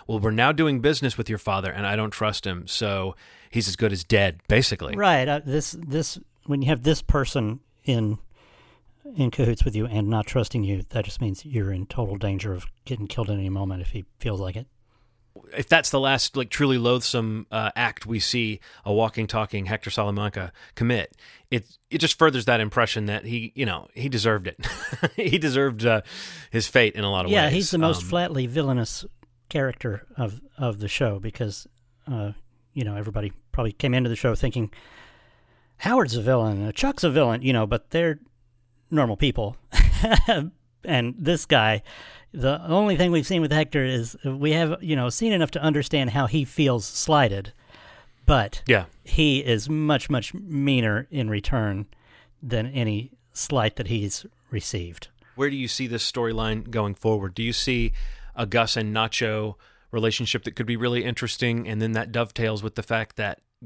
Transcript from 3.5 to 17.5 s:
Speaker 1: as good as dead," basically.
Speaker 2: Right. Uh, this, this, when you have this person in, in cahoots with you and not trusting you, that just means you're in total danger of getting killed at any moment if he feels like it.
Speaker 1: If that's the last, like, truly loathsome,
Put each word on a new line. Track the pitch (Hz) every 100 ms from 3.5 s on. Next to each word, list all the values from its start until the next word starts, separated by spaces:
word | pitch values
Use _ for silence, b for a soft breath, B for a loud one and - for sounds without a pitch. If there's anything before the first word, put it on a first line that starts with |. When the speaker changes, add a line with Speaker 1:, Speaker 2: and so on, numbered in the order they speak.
| 120 98
Speaker 1:
as | 90
good | 110
as | 98
dead," | - 110 98 85 -
basically. | 110 131 98 82 202
Speaker 2:
Right. | 202 151 131
Uh, | 147
this, | 147 147 - 170
this, | 165 147 156 - - _ -
when | 143
you | 135
have | 143
this | 139 151
person | - 147 127 143 107 120 - _
in, | - 120 107 107 - b b b b b b _ 294 208
in | 127
cahoots | - 120 113 -
with | 104
you | 110
and | 107 104
not | 110 104
trusting | 131 110 123
you, | 98 98 -
that | 117 -
just | -
means | 113 95
you're | 151 120 98
in | 95 98
total | - 107 98
danger | 101 95 107
of | 90 - - -
getting | 123 101
killed | - 104
at | 101
any | 98
moment | 98 95 92
if | 90
he | 107 95 -
feels | - 98
like | 92 98
it. | 123 _ _ _ _ _ _ - - -
Speaker 1:
If | 143
that's | 165 -
the | 139
last, | 135 135 - 135
like, | 123
truly | - 143 127
loathsome, | 117 123 - 123 110 110 -